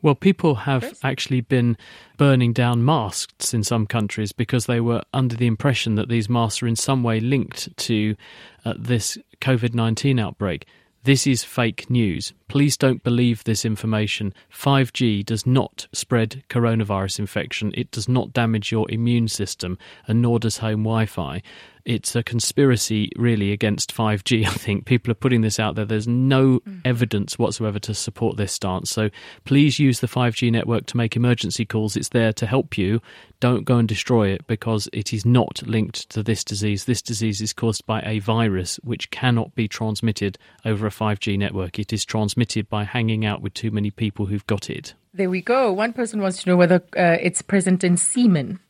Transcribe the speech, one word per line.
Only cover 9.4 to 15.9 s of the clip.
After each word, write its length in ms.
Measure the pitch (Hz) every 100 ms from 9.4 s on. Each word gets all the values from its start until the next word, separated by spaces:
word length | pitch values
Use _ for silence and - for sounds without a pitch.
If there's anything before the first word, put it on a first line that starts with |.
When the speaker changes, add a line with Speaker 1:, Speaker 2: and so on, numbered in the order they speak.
Speaker 1:
covid 340 | - 127 120
nineteen 440 | 117 113 113 139 131
outbreak. 480 | 104 69 101 80 - _ _ _
This 220 | 127 135 -
is 160 | 127
fake 460 | - - 117 113 -
news. 420 | 123 110 80 - - _
Please 300 | 143 143 -
don't 260 | 135 120
believe 400 | - 120 123 113
this 220 | - 110
information. 720 | 117 107 113 110 107 - 104 - _
Five 420 | - - 139 127
G 300 | - 123 104
does 240 | 101 113 127
not 400 | 127 - - -